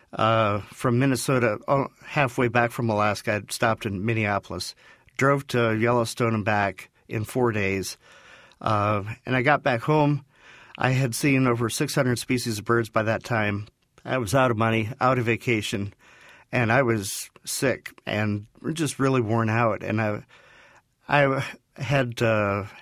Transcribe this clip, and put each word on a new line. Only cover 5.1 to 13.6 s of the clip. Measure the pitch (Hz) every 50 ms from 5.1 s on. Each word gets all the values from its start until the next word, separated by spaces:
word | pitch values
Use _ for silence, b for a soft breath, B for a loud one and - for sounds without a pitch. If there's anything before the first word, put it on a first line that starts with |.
| b
drove | - 131 139 143 139 139 -
to | - 120 117 113 110
Yellowstone | 110 117 117 120 120 113 - - - 123 117 113
and | 107 95
back | 110 104 104 101 98 92 - - - _ _ _ -
in | - 113 104
four | - - 131 123 117
days, | 107 107 98 95 98 98 92 - - B B B B B B B B B B B B B
uh, | - - 107 104 101 104 107 101 98 110 120 - -
and | - 127
I | 127
got | 120 147 143 135
back | - 139 123 113
home. | - 151 151 156 147 143 147 143 - B B B B B B B B B B -
I | - 127
had | 131 131 135 123 113
seen | - - 143 135 131 131
over | 127 120 117 120 110
six | - - 156 139 -
hundred | 147 131 127 123 -
species | - - 131 123 123 120 110 104
of | -
birds | - 117 117 117 -
by | - 113 107
that | 110 110 - -
time. | - 120 110 104 104 101 101